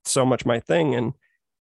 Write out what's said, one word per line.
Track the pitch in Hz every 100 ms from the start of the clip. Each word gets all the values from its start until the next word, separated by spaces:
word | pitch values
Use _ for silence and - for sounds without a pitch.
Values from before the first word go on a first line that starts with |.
so | - 139 127
much | 120 123
my | 117
thing. | - 170 151 123
And | 117 - _ _ _ _ _